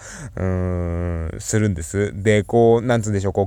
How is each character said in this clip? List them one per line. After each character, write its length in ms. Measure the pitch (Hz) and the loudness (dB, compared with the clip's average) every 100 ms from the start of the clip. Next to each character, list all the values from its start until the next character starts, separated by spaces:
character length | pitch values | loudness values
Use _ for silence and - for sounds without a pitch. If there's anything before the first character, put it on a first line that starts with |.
| - - 131 - | -16 -16 -12 -6
う 40 | |
ー 960 | 92 92 90 87 87 85 87 85 80 - | -2 -2 -2 -2 -4 -4 -4 -4 -6 -8
ん、 40 | |
す 180 | - 110 | -2 0
る 100 | 107 | 0
ん 60 | |
で 80 | 82 | -2
す。 300 | 85 98 104 | -4 -2 -2
で、 300 | 98 104 107 | 0 2 2
こ 360 | 98 120 117 117 | 4 4 6 6
う、 40 | 120 | 4
な 100 | 117 | 0
ん 60 | |
つ 60 | 104 | 0
う 20 | |
ん 20 | |
で 80 | 101 | -2
し 60 | 98 | 0
ょ 40 | |
う、 20 | |
こ 80 | |
う、 40 | 104 | 0